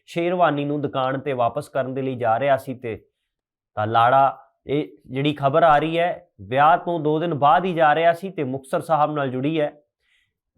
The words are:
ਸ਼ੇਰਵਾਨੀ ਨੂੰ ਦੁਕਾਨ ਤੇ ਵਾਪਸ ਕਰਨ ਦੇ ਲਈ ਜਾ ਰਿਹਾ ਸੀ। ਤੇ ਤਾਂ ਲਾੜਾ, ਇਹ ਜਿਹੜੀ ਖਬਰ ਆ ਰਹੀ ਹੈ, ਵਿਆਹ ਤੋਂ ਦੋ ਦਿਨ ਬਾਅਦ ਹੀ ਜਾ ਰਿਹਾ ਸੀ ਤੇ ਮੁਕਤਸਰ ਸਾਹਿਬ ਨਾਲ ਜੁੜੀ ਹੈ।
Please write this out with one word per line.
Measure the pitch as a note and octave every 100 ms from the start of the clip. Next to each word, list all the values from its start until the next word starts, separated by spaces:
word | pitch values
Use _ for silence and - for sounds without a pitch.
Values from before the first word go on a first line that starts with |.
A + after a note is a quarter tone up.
| _
ਸ਼ੇਰਵਾਨੀ | E3+ E3+ F3+ E3 C#3+
ਨੂੰ | C#3+ D3
ਦੁਕਾਨ | C#3+ C#3 C3 C#3
ਤੇ | D3
ਵਾਪਸ | B2+ A#2 D3+ C#3+
ਕਰਨ | C#3 B2+
ਦੇ | C3
ਲਈ | C3+
ਜਾ | B2 A#2 A2+
ਰਿਹਾ | C#3 C3+
ਸੀ। | -
ਤੇ | A#2+ A#2+ G2+ _ _ _ _ _ _ _
ਤਾਂ | - G#2+
ਲਾੜਾ, | A2+ A#2 C3+ C3+ - _ _ -
ਇਹ | C#3+ - - -
ਜਿਹੜੀ | C3 D3
ਖਬਰ | D3 C#3 D3+
ਆ | E3 D3
ਰਹੀ | D#3 E3
ਹੈ, | F3 - _ _
ਵਿਆਹ | G2 C3 D3 F3
ਤੋਂ | F3 E3+
ਦੋ | D3 D#3
ਦਿਨ | E3+
ਬਾਅਦ | D3+ C#3+ E3+
ਹੀ | F#3
ਜਾ | E3 D#3
ਰਿਹਾ | D3 E3+
ਸੀ | E3+ F#3+
ਤੇ | F#3
ਮੁਕਤਸਰ | C3 C3+ - F3
ਸਾਹਿਬ | D3+ D#3 D3+
ਨਾਲ | D3+ C3+
ਜੁੜੀ | B2+ C#3 D#3+
ਹੈ। | D3 - _ _ _ _ _ _ _